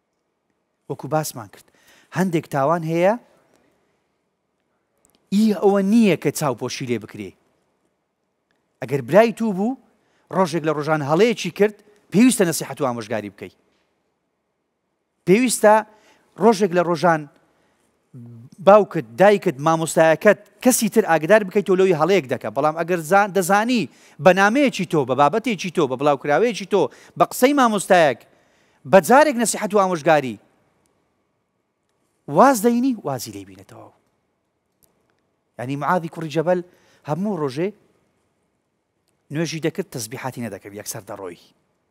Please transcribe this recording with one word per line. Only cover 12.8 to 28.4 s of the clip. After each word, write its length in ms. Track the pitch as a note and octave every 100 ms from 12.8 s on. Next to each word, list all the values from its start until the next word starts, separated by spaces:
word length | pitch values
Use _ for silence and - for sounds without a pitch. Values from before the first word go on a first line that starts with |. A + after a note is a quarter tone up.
و 60 | C3
ئامۆژگاری 440 | A#2+ G#2 A2+ G2+
بکەی. 200 | - F#2+ _ _ _ _ _ _ _ _ _ _ _ _ _ _ _ _ _ -
پێویستە 480 | G#3+ B3+ - G#3 A3 G#3+ _ _ _ _ -
ڕۆژێک 300 | G#3+ F#3+ G3+ F3
لە 40 | E3+
ڕۆژان 340 | D#3+ E3+ D#3 D3 _ _ _ _ _ _ _ _ B2+ A#2 A#2 A#2+ - F3
باوکت، 400 | G#3 F#3+ E3 A#2 A#2
دایکت، 360 | G3 G#3 F3+ C3 D#3
مامۆستایەکەت، 760 | D#3+ D#3+ F3 D#3+ D#3+ G#3 F#3+ _ _
کەسی 240 | B3 A#3 G#3
تر 100 | A3+ F3+
ئاگدار 320 | D#3+ D#3+ G#3+
بکەیتەوە 340 | F#3+ G#3 G3 F#3
لەوەی 180 | F#3+ D#3
هەڵەیەک 260 | D#3 G3 B2+
دەکە. 160 | A#2+ A2 A#2
بەڵام 200 | D3+ D#3+
ئەگەر 200 | E3+ F3+ D3+
زان-، 220 | G3 G#3 F3+
دەزانی 460 | E3+ G3+ A#3 B3 C3+ _ _ -
بە 60 | D#3+ F3+
نامەیەکی 460 | G3+ C4+ C4+ - F3
تۆ، 80 | D#3 B2+
بە 60 | B2+
بابەتێکی 500 | C#3+ G#3+ A#3+ F#3 F#3 F3
تۆ، 60 | C3+
بە 60 | B2+
بڵاوکراوەیەکی 640 | D3 C#3 D3 D3 A#3+ F#3+ F#3+
تۆ، 100 | G3 C#3 - - -
بە 60 | F3
قسەی 240 | - C4 C#4+
مامۆستایەک، 580 | A#3+ G#3 - F3+ D3+ A#2+ _ _